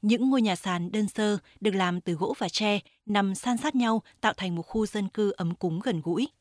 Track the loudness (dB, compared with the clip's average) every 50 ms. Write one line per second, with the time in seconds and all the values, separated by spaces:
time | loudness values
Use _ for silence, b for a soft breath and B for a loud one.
0 | 4 4 4 4 4 2 4 4 4 2 0 0 -2 -4 -2 -2 -4 -2 0 0
1 | 0 0 0 0 0 0 0 -2 b b b b -2 0 2 2 2 2 0 -2
2 | -2 -2 -2 -2 -2 -4 -2 -2 -4 -4 -2 -2 0 2 0 0 b b b b
3 | b -2 0 2 2 2 -2 -2 -2 -2 -2 0 0 0 2 2 2 2 2 0
4 | b b b b -2 -2 0 0 -4 -4 -2 -4 -6 -4 -2 -2 -2 0 -2 -4
5 | -4 -4 _ 0 0 0 0 0 -4 -4 -4 -2 -2 -2 -2 -2 -2 -2 -2 -2
6 | -2 -2 -2 -2 -2 -4 _ _